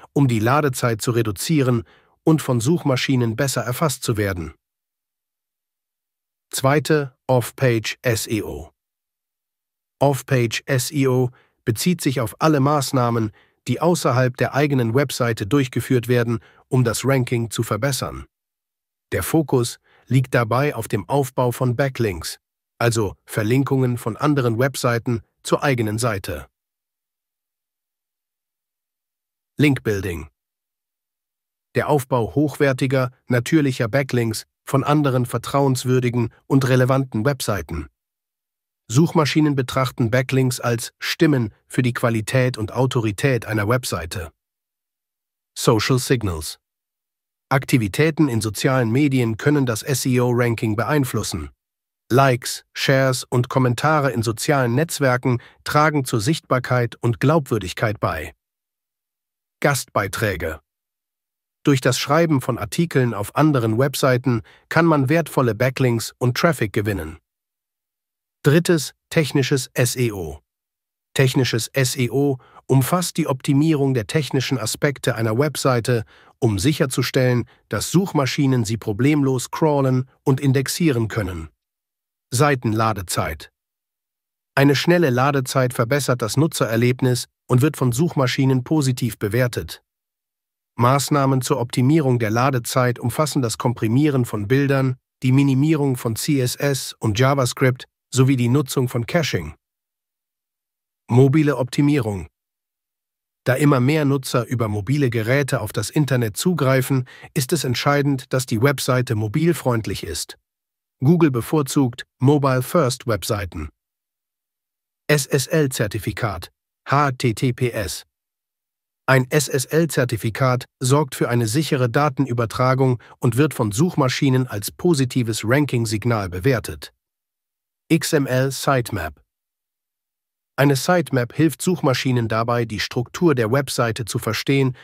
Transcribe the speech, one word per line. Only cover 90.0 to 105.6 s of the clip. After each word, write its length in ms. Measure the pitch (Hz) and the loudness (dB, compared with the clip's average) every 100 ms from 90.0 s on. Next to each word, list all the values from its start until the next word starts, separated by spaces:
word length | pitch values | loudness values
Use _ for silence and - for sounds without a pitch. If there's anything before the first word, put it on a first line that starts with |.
| _ _ _ _ _ _ _ - | _ _ _ _ _ _ _ 0
Maßnahmen 640 | 120 139 - 135 135 131 | 2 2 2 2 2 2
zur 180 | 123 120 | 0 -2
Optimierung 580 | 120 - 127 160 135 120 | -2 0 4 4 4 0
der 120 | 110 | 0
Ladezeit 680 | 113 131 127 120 135 123 117 | 0 0 0 -2 0 0 0
umfassen 440 | 120 - 156 - | -2 -2 -2 0
das 160 | 120 - | -2 -2
Komprimieren 680 | 127 120 113 123 151 135 | -4 -2 0 2 4 2
von 240 | 120 110 101 | 0 -4 0
Bildern, 480 | 131 139 135 135 127 _ _ | 0 2 2 0 -2 _ _
die 100 | 131 | 2
Minimierung 640 | 135 139 131 151 156 143 123 | 4 4 4 2 2 0 -2
von 200 | 120 110 | -4 -4
C 240 | - 143 | 0 0
S 160 | 123 - | 0 -2
S 380 | 143 135 - - | -2 -2 -6 -4
und 200 | 113 104 | -2 2
JavaScript 640 | 131 139 127 - 131 127 - _ _ | 2 2 0 2 0 0 -8 _ _
sowie 240 | 127 131 135 | 2 2 2
die 120 | 120 | 2
Nutzung 400 | 139 131 - 123 | 2 0 -2 -2
von 180 | 123 117 | -4 -2
Caching. 480 | 175 147 101 76 - _ _ _ _ _ _ _ _ _ _ _ _ _ _ - | -2 0 -4 -6 -14 _ _ _ _ _ _ _ _ _ _ _ _ _ _ 2
Mobile 480 | 120 135 156 147 127 | 6 6 6 2 0
Optimierung. 680 | 131 - 147 147 110 98 80 _ _ _ _ _ _ _ _ _ _ _ | -2 2 2 2 0 -6 -10 _ _ _ _ _ _ _ _ _ _ _
Da 100 | - | -4
immer 260 | 127 147 135 | 2 4 4
mehr 240 | 123 156 | 2 2
Nutzer 420 | 143 139 - 131 113 | 2 0 -2 -2 -2
über 220 | 120 117 | -2 -2
mobile 420 | 104 98 147 131 | -4 -2 0 0
Geräte 500 | 117 110 135 139 131 | 0 0 0 0 -2